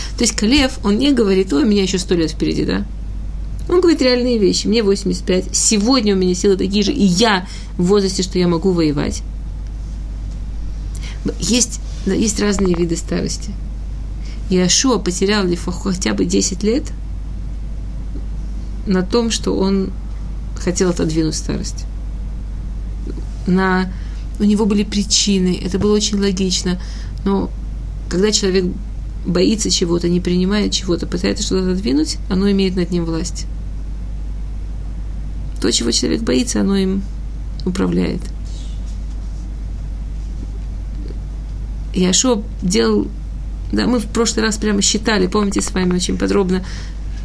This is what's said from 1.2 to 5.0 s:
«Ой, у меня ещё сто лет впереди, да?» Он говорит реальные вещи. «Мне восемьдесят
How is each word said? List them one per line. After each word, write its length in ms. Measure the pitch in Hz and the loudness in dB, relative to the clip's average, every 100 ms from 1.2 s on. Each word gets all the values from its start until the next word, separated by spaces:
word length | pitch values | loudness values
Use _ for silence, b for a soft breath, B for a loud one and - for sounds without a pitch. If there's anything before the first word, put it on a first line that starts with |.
| 202 190 190 | 4 4 4
«Ой, 80 | 277 | 4
у 40 | 240 | 4
меня 160 | 202 | 4
ещё 160 | 185 185 | 4 0
сто 160 | - | 2
лет 180 | 175 156 | 2 2
впереди, 340 | - 156 - - | 0 0 0 0
да?» 180 | - 208 - - - - - - - - | -2 -4 -6 -8 -6 -6 -6 -6 -6 0
Он 100 | 359 | 4
говорит 220 | 330 311 | 6 6
реальные 360 | 254 247 247 233 | 4 4 4 4
вещи. 280 | 185 180 190 | 4 4 2
«Мне 160 | 226 | 2
восемьдесят 420 | 196 196 | 4 2